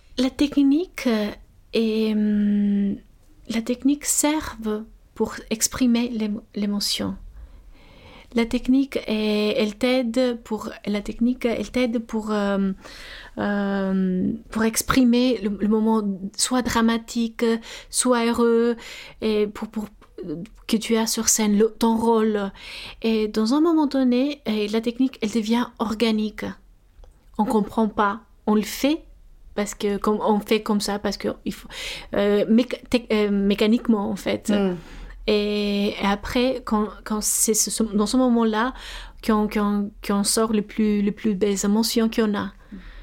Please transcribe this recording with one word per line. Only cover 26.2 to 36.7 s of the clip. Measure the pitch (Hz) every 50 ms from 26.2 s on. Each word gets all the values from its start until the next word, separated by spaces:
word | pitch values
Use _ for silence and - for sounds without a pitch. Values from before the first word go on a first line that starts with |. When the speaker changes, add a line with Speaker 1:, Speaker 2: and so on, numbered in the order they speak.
| 214 214 214 - - 202 196 - - - - _ _ _ _ - - - - _ _ - - -
Speaker 1:
On | 214
comprend | 208 254 220 202 208 - - 220 208
pas, | 214 - 214 202 202 226 - - - - _
on | - 214
le | 214
fait | 208 - - - - 269 302 330 - - - - - - - - - - -
parce | - 208 202 -
que | - - 208 202 196
comme, | - 214 214 214
on | - 185 214 208
fait | 202 - 233 214
comme | 220 - 214 208
ça | - - 202 208
parce | - 208 196 -
que | - 208 - - -
il | - -
faut, | - - - - - - - - - - - -
euh, | 202 202 202 202 208 202 -
méca-, | 220 226 247 240 - - - -
tec-, | - 247 240 -
euh, | 220 214 208 208
mécaniquement | 202 202 196 196 208 - 226 208 220 240 - - 226 208 196 220
en | 214
fait. | 190 - 214 202 214 - -
Speaker 2:
Hmm. | 208 208 202 190 180 170 - - - - - - - - - -
Speaker 1:
Et, | 214 208 208 208 208 208 208 208 202 202 202 208
et | 208 - 185
après, | 196 202 202 - - - 254 247 262 262 247 247
quand, | -